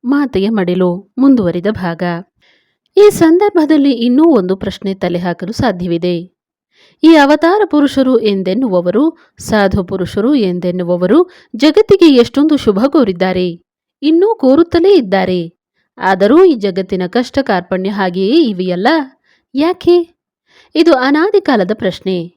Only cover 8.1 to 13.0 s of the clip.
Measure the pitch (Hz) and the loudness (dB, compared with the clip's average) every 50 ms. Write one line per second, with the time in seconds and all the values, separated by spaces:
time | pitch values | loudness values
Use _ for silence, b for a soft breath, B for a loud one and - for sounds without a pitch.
8.1 | 254 233 - 214 202 190 185 185 185 240 269 233 185 180 175 175 185 220 294 330 | 0 0 0 0 -2 -2 -4 -4 -4 -2 -2 -2 -2 -2 -2 0 0 0 0 -2
9.1 | 320 b b b b - - - 220 214 202 196 196 202 185 185 196 180 180 165 | -2 b b b b -18 -6 -2 0 0 0 0 0 -2 -4 -6 -6 -8 -8 -6
10.1 | - 202 208 254 302 269 208 185 175 180 175 180 175 180 175 170 180 175 180 185 | -4 -4 -2 0 0 0 0 -2 -4 -4 -4 -4 -4 -4 -4 -4 -2 -2 0 2
11.1 | 226 330 359 359 b b b b b 214 277 311 294 403 427 - 403 370 349 320 | 2 2 0 -2 b b b b b 0 0 2 4 2 2 2 4 4 4 4
12.1 | 277 240 233 - - 277 294 311 302 262 - 226 196 196 240 277 - 320 | 4 4 2 2 0 -2 0 0 0 0 0 -2 0 0 -2 0 0 0